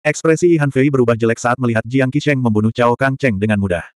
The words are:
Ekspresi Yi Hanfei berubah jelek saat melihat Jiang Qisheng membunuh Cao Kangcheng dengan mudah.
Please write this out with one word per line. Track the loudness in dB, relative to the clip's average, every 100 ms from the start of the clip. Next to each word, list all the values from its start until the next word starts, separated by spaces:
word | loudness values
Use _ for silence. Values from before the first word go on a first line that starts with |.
Ekspresi | -4 -2 0 2 2
Yi | 2
Hanfei | 0 0 0
berubah | 2 0 2
jelek | 0 0
saat | -2 -2
melihat | -2 -2
Jiang | -2 0 0
Qisheng | 0 -2 0
membunuh | 0 2 0
Cao | 2 0 2
Kangcheng | -2 0 -2 -2
dengan | -2 -2
mudah. | -2 -4 -6